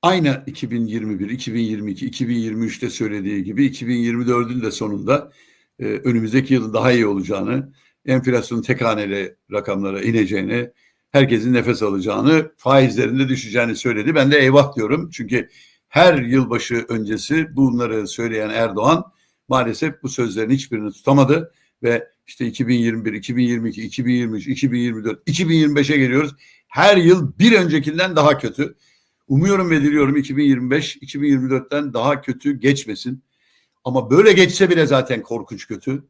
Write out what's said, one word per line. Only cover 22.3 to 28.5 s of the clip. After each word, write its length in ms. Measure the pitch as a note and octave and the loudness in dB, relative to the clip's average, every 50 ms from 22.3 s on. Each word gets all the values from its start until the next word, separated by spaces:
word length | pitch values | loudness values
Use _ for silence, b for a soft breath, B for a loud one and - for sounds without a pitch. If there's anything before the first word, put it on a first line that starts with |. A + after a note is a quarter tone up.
| - - B2+ | -12 -8 -8
iki 200 | A#2 - - B2+ | -8 -4 -4 -2
bin 100 | A2+ B2+ | 0 0
yirmi 280 | A#2+ A#2 A#2 A2+ A2+ G#2+ | 0 0 0 -2 -4 -6
bir, 80 | A2 G2+ | -6 -8
iki 220 | G#2 F#2+ - B2 | -8 -8 -6 -2
bin 80 | B2 B2+ | 0 0
yirmi 260 | A#2+ A#2+ A#2 A2+ A2+ | 0 0 -2 -4 -6
iki, 120 | - - A2 | -8 -8 -12
iki 220 | G2+ - - B2+ | -12 -8 -6 -2
bin 80 | A#2+ B2 | -2 0
yirmi 240 | B2 A#2+ A#2 A2 | -2 -2 -4 -6
üç, 100 | G#2 G2 | -6 -6
iki 240 | C#3+ C3 C3 - C3+ | -6 -6 -2 -2 -2
bin 80 | A#2 B2 | 0 0
yirmi 240 | A#2+ A#2+ A2+ A2 G#2 | -2 -2 -4 -4 -6
dört, 180 | A2+ G#2+ - _ | -8 -8 -6 _
iki 240 | - D#3 E3 F#3 D#3+ | -6 -2 -2 0 0
bin 60 | E3 | 2
yirmi 200 | D#3+ D#3 D3 D3 | 2 2 2 2
beşe 220 | D3 C#3 C#3 D3+ | 0 0 2 2
geliyoruz. 380 | C#3+ C3 B2+ B2 C3+ D3+ D3+ C#3 b b b b b b | 0 2 2 2 0 -2 -2 -8 b b b b b b
Her 300 | b - C#3+ E3 G3+ G#3 | b 0 4 6 6 6
yıl 420 | F#3+ E3 E3 F3+ F#3 D#3+ - - - | 6 8 6 6 6 4 -4 0 4
bir 120 | F#3 A#3+ | 4 6
öncekinden 640 | A#3 G3+ F3+ E3 D3 D#3 C#3 D3+ D#3 E3 F#3 F#3+ F3 | 6 6 4 2 0 0 0 -2 -2 -2 -2 0 2
daha 220 | D#3 D3 D3+ C#3+ | 4 4 4 4
kötü. 380 | C#3 - A#2 | 2 -2 -8